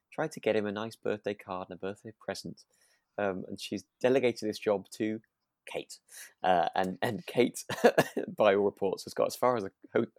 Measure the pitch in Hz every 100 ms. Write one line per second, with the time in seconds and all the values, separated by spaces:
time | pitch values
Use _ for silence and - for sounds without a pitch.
0 | _ - 156 - 113 107 104 101 113 -
1 | - 104 104 104 - 92 92 90 95 104
2 | 110 - - 95 - - _ _ _ _
3 | _ - 101 92 - 101 - 104 - _
4 | 123 131 120 117 110 104 - 101 98 -
5 | 110 110 - _ _ _ - 85 - -
6 | _ - - _ 92 87 85 - 95 90
7 | 120 95 - - 123 - - - - -
8 | - - - 180 107 101 101 - 98 -
9 | - - - - 123 123 98 - - 123
10 | 117